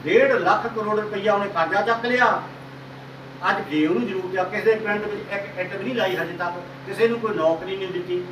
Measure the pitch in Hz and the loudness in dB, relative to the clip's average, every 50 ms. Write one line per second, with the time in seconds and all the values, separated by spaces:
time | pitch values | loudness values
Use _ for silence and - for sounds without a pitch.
0 | 135 151 190 240 277 269 247 202 175 185 208 - 233 233 220 220 214 214 214 214 | 0 6 6 8 8 8 4 4 4 4 4 4 2 -4 -4 -4 -2 0 0 0
1 | 208 - 202 196 196 214 196 202 202 196 - 220 214 - 190 202 214 233 226 233 | -2 -2 -4 0 2 2 2 2 0 0 0 0 0 2 2 2 2 2 0 0
2 | 233 240 247 247 247 - - - - - - - - - - - - - - - | 2 0 4 6 6 4 4 2 -2 -8 -14 -14 -16 -16 -16 -16 -16 -16 -16 -16
3 | - - - - - - - - - 190 - - - 139 151 151 156 160 185 233 | -16 -16 -16 -16 -16 -16 -12 -2 0 0 0 0 -2 -2 2 2 2 2 2 0
4 | - 196 190 185 180 180 190 185 180 185 208 214 - 220 220 214 220 208 208 208 | 0 -2 -2 -4 -4 -2 -2 -2 -2 -2 -2 2 2 2 2 2 0 -2 -2 -2
5 | 208 208 - 202 - - 202 196 - - - 185 180 175 190 185 190 247 262 226 | -2 -4 -6 -6 -6 -6 -6 -6 -6 -8 -6 -6 -6 -6 -6 -6 -4 -4 0 0
6 | 196 190 180 170 165 165 175 170 175 175 - 180 175 - - - - - - - | 0 0 0 -2 -4 -6 -4 -4 -4 -4 -4 -6 -10 -12 -14 -14 -10 -10 0 2
7 | 226 226 233 226 220 208 - 165 160 160 165 165 180 185 190 196 190 185 - 180 | 2 2 2 0 -2 -2 0 2 2 2 2 2 -2 -6 -4 -4 -4 -4 -4 -6
8 | 175 175 180 180 180 - | -4 -2 -2 -2 -4 -6